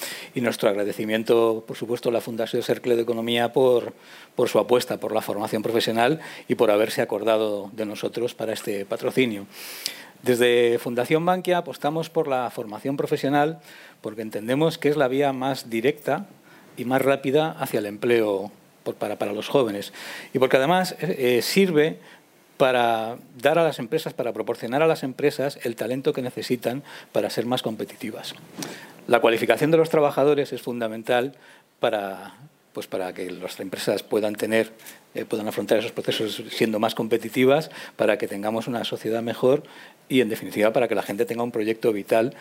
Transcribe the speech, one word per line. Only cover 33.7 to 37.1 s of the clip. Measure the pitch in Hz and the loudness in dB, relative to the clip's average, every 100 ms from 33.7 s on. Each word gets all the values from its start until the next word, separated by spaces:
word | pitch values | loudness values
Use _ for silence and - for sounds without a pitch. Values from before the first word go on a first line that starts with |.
| 101 - 101 | -6 0 0
puedan | - 110 107 | 0 0 0
tener, | 104 107 113 110 - - - _ | -2 0 2 0 -4 -20 -20 _
eh, | 120 113 | -10 -4
puedan | 110 107 | -4 -4
afrontar | - - 110 | -4 2 2
esos | 110 | 0
procesos | - - 110 110 101 107 | -6 -4 -2 -4 -6 -8
siendo | - 113 107 | -2 0 2
más | 113 - | -2 -2
competitivas, | 113 | -2